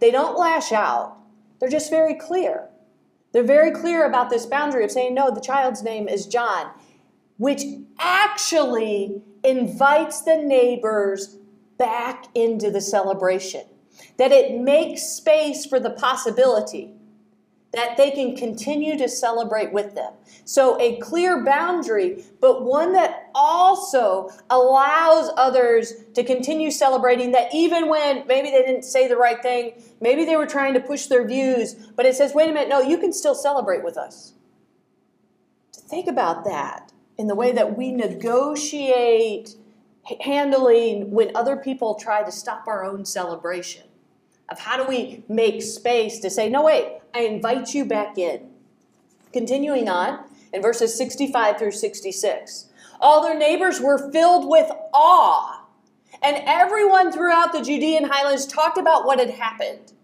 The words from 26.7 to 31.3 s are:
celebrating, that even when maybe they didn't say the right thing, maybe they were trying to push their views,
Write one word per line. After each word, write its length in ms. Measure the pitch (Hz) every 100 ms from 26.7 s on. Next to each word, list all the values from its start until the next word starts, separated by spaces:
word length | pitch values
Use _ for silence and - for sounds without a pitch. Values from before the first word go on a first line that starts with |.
celebrating, 600 | - 277 254 254 247 247
that 220 | 247 240
even 340 | 311 339 330 320
when 380 | 311 285 262 196
maybe 240 | 262 285
they 140 | 269
didn't 200 | 262 254
say 220 | - 262 254
the 100 | 240
right 240 | 240 233
thing, 320 | 247 247 240 - - -
maybe 240 | 233 277
they 120 | 320 311
were 100 | 294
trying 280 | 277 269
to 60 | 254
push 260 | 262 285 -
their 200 | 247
views, 480 | 220